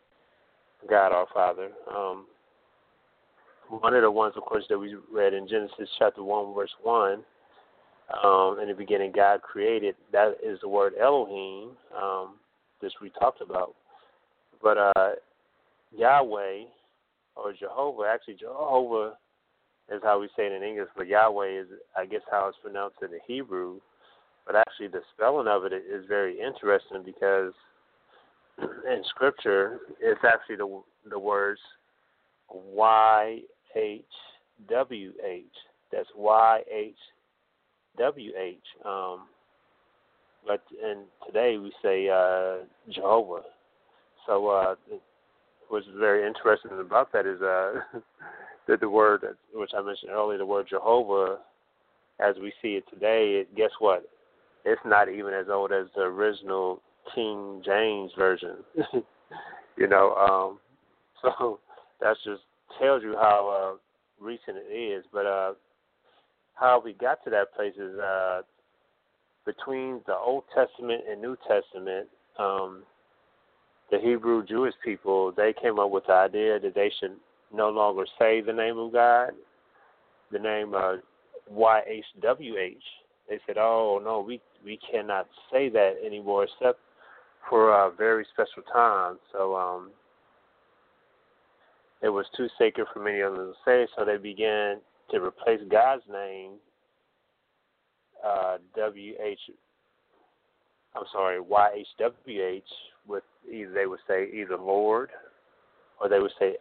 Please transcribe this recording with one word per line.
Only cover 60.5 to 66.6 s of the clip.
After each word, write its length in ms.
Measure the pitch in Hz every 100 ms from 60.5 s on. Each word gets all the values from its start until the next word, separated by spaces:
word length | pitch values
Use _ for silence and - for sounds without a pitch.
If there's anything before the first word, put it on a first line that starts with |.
| 101 _ _ _ _ _ _
<laughs> 0 |
so 380 | 127 - 123 101 _ - _ -
that 160 | 107 110
just 180 | 107 101 _ _ _ -
tells 220 | 135 135
you 120 | 107
how, 640 | 107 110 104 101 98 95 95
uh, 460 | _ _ _ _
recent 320 | 104 117 - 98
it 180 | 98
is. 300 | 110 117 98 -
But, 140 | 104 101
uh, 260 | 98 95 101 _ _ _ _ _ _ _ _ _
how 260 | -